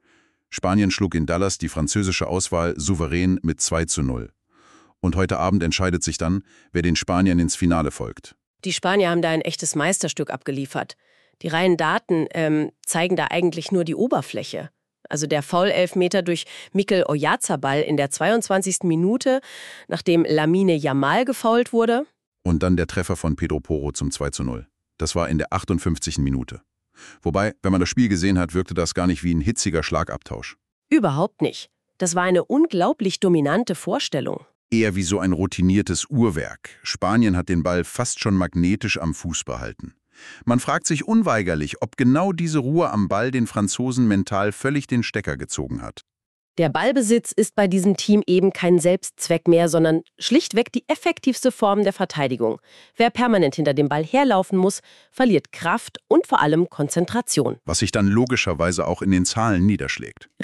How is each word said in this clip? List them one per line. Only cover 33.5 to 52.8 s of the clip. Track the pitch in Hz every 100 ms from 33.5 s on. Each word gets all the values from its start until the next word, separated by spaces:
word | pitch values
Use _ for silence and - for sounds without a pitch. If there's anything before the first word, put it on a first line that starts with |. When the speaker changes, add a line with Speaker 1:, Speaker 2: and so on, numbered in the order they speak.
| 190 233
Speaker 2:
Vorstellung. | 175 175 254 - 143 117 - - _ -
Speaker 1:
Eher | 113 107 92
wie |
so | 87 101
ein | 92
routiniertes | 82 95 - 92 101 95 85 -
Uhrwerk. | 139 113 78 52 - - -
Spanien | - - 92 113 110 90
hat | 90
den | 87
Ball | 82 90
fast | 82 - 123 -
schon | 113 95
magnetisch | 87 87 87 107 104 -
am | 80
Fuß | 73 90 78
behalten. | - 60 57 - - - _ _ - -
Man | 117 123
fragt | - 165 -
sich | 151 -
unweigerlich, | 226 180 113 87 78 73 -
ob | 113 -
genau | 127 147 196
diese | 165 165 156
Ruhe | 127 165 156
am | 104 95
Ball | 98 127
den | 127 110
Franzosen | 110 101 - 127 127 117
mental | 98 92 98 104
völlig | - 135 143 -
den | 123
Stecker | 107 107 87 67
gezogen | 65 - 67 58
hat. | 55 - - _ _ _ _ -
Speaker 2:
Der | 156
Ballbesitz | 160 226 269 214 233 -
ist | - 220 -
bei | 196
diesem | 190 190 185
Team | - 208 -
eben | 180 190
kein | - 175 180
Selbstzweck | 170 185 - - - 165 175
mehr, | 170 170
sondern | 160 160 160 - -
schlichtweg | - 269 - 208 240
die | 240 -
effektivste | 311 339 - 269 - 254
Form | - 208 202
der | 196
Verteidigung. | - 185 151 135 120 113 110 _ -